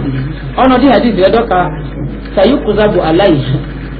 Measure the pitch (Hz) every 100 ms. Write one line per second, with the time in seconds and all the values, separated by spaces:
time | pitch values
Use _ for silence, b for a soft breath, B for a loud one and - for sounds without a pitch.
0 | 139 135 135 - - - 262 254 277 214
1 | 233 180 190 233 226 185 170 151 147 143
2 | - - - - 196 269 220 202 214 180
3 | 160 165 196 151 123 131 - - - -